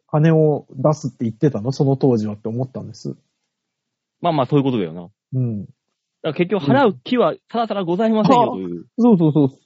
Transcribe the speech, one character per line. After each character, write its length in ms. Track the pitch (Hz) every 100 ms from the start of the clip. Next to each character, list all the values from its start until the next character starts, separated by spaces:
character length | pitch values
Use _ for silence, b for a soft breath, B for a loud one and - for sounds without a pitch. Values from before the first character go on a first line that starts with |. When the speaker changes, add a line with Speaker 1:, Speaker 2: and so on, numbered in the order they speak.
| _
Speaker 1:
金 260 | 156 160
を 340 | 160 156 143 -
出 220 | 135 147
す 160 | 147 139
っ 20 |
て 140 | -
言 80 | 117
っ 40 | -
て 140 | 151
た 100 | 110
の？ 120 | 113
そ 120 | 135
の 120 | 139 131
当 200 | 143 117
時 100 | 107
は 80 |
っ 20 | 104
て 120 | 110
思 160 | 117
っ 60 | 131
た 100 | -
ん 80 | -
で 60 |
す。 220 | 107 - - _ _ _ _ _ _ _ _ _ _
Speaker 2:
ま 100 | 175
あ 20 |
ま 100 | 151
あ、 20 | 123
そ 100 | 147
う 20 |
い 40 |
う 20 |
こ 60 | 135
と 80 | 120
だ 60 |
よ 80 | 85
な。 160 | 85 87 _ _
Speaker 1:
う 60 | 131
ん。 240 | 123 107
Speaker 2:
だ 0 |
か 100 | - _ _ _ _ _
ら 100 | 160
結 160 | 147 180
局 140 | 208
払 240 | 143 269 254
う 100 | 131
気 160 | - 247
は 160 | 175 - _
さ 80 | 226
ら 80 | 226
さ 80 |
ら 100 | 202
ご 120 | 170 180
ざ 100 | 226
い 60 |
ま 120 | 214
せ 80 | 208
ん 40 | 247
よ 160 | 226
と 60 | 98
い 40 |
う。 40 | 92
Speaker 1:
う 100 | 87
ん。 20 |
あ、 40 | - -
そ 140 | 240
う 60 | 185
そ 100 | 156
う 40 |
そ 120 | 147
う。 40 | 139
そ 80 | -